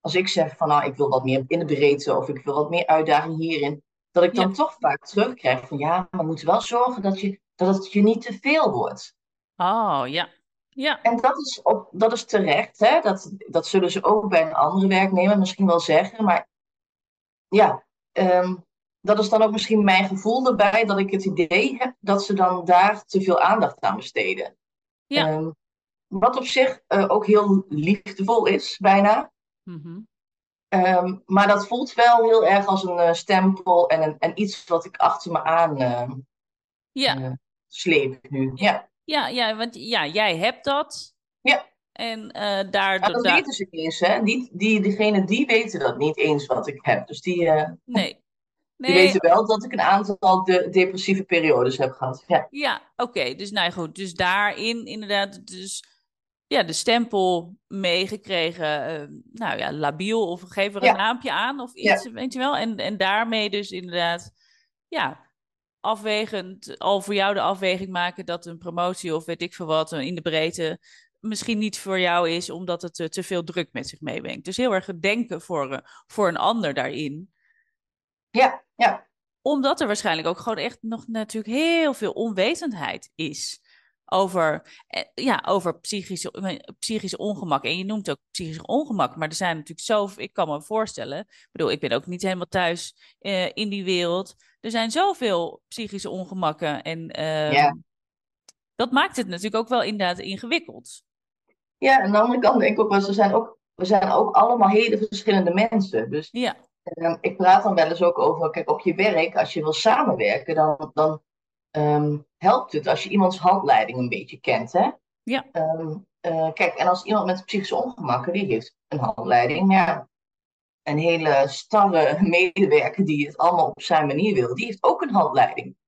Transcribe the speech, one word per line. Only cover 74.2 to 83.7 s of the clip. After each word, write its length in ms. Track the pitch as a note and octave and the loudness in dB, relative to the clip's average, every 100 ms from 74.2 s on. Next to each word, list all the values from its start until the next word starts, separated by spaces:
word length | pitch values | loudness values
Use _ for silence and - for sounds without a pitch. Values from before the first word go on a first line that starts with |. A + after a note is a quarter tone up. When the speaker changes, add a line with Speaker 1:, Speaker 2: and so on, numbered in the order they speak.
| - - | -10 -12
Speaker 2:
Dus 120 | - F#3+ | -10 -4
heel 160 | B3+ | 0
erg 140 | F#3+ F#3 F3 | 0 -4 -4
denken 400 | F#3+ A3 A#3 E3 | -2 -2 -4 -8
voor, 320 | - E3+ C3+ | -6 -6 -4
eh, 60 | C3 _ - _ | -6 _ -20 _
voor 220 | - G3 | -2 0
een 80 | E3 | 2
ander 380 | F#3 A3+ E3+ | 0 0 -2
daarin. 580 | C3+ C3 C#3+ D3+ D3 F#3+ _ _ _ _ _ _ _ _ _ _ | -2 -4 -4 -8 -10 -16 _ _ _ _ _ _ _ _ _ _
Speaker 1:
Ja, 340 | A#3 C4 - _ | 2 2 2 _
ja. 340 | _ A#3 - _ _ _ _ | _ 2 2 _ _ _ _
Speaker 2:
Omdat 380 | - D4 C4+ C#4 | -2 0 0 0
er 60 | C4 | -2
waarschijnlijk 420 | G#3 G#3 D#3+ D#3+ | -2 0 -2 -2
ook 100 | F#3 | -4
gewoon 200 | - A3 | -6 -4
echt 200 | F#3 - | -6 -8
nog 260 | A3+ A3+ - | -10 -10 -8
natuurlijk 480 | A3 G#3+ A3 G#3 | -8 -8 -8 -6
heel 400 | B3 E4 E4+ D#4 | -2 0 2 0
veel 180 | C4+ G3+ | -2 -6
onwetendheid 1000 | - A3+ F#3+ G3 E4+ E4+ G3 C3 - - | -4 -4 0 -2 -2 -8 -8 -8 -8 -14
is 460 | - D#3 D3+ - - _ | -10 -8 -8 -12 -12 _